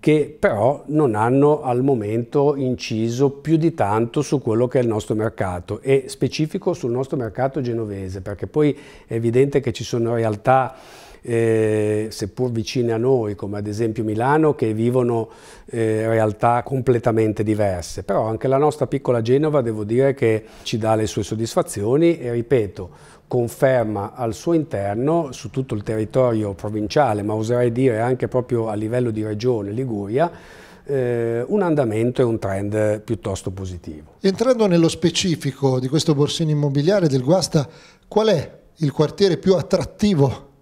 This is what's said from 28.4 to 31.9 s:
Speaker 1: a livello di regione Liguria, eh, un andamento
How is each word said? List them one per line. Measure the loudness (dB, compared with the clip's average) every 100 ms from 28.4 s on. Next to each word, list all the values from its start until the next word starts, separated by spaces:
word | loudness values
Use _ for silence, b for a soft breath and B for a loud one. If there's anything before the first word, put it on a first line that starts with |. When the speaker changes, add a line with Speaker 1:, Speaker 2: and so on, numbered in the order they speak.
| -2 -2 -2
Speaker 1:
a |
livello | -4 -2 -2 -2
di | -2
regione | -4 -2 0 0 -2
Liguria, | -4 -4 -4 -4 0 -2 B B B B B
eh, | -6 -2 0 -2 -2 -2 -2
un | -2
andamento | 0 2 0